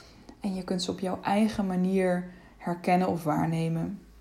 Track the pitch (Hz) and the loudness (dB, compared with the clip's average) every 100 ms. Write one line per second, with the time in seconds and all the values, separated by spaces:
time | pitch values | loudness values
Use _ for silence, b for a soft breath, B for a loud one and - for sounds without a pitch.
0 | B B B B 208 185 185 185 180 180 | B B B B -6 -6 -4 -4 -4 -4
1 | 185 - - 196 220 220 190 180 185 190 | -4 -4 0 2 2 2 -2 0 2 4
2 | 185 180 180 B B B - 175 185 180 | 4 2 -2 B B B -6 -4 2 4
3 | 185 175 151 151 160 165 165 165 170 202 | 4 0 0 0 0 0 0 -2 -4 -8
4 | - - | -14 -20